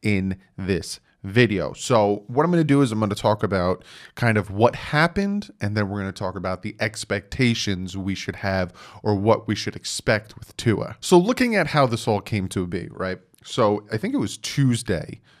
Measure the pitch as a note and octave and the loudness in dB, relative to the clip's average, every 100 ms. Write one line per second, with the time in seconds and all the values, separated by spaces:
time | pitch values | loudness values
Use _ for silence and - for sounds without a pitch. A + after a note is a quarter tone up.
0 | G#2+ G2 F#2+ F#2+ _ - F#2+ F2 - - | -2 0 0 -4 _ -6 -2 -2 -4 -14
1 | _ _ G2 G#2+ A#2 G2 D2+ - - A#2 | _ _ -2 2 4 2 -4 -6 2 4
2 | G2+ G2+ - B2+ E3 F3 D3+ C#3 B2+ A2 | 4 2 -2 0 2 2 4 4 4 2
3 | G#2+ G2+ A2 G#2+ G2 G2 F2+ - - - | -2 0 0 2 0 0 0 -2 -8 -20
4 | - - A#2+ G#2+ G2 G2 A#2+ - - D3 | -20 -2 2 2 0 2 2 0 -2 0
5 | E3+ G3+ G3+ G3+ - - G#2 G#2+ G2 G2+ | 0 0 -2 -2 -6 -6 -2 0 -2 -2
6 | F#2+ - F#2+ F#2 F#2 F#2 G#2 - A2+ - | -6 -4 -6 -4 -4 -6 -8 -6 -6 -6
7 | - G2+ - - B2 A#2 G#2 F2+ F#2 F#2+ | -6 -6 -4 0 0 2 -2 -4 -6 -6
8 | F#2+ F#2 - - G2+ F#2+ F2+ - - - | -4 -4 -6 -6 -2 -2 -2 -8 -20 -6
9 | G#2 G2+ G#2 A2 - G#2 - - - - | 0 2 4 2 0 -4 -4 -8 -10 -4
10 | - G#2+ - - - - A#2+ G#2 - - | 0 0 -2 -16 -16 -2 0 0 -2 -8
11 | - F3 G3 B3+ B3 G#3 D3 D3+ C3 A2+ | 4 6 6 2 2 2 2 2 2 0
12 | - G2+ - G#2+ F#2 G2+ F2+ F2 G2+ - | 0 -2 0 -4 -2 -4 -4 -6 -8 -6
13 | F#2 F#2 _ _ - - G#2+ G#2 - G#2+ | -6 -6 _ _ -6 2 2 2 -2 -4
14 | A3 C4+ G2+ - - - C3 A2+ - E2 | -2 -2 -4 -6 -6 0 2 2 -2 -4
15 | - - _ _ | -6 -14 _ _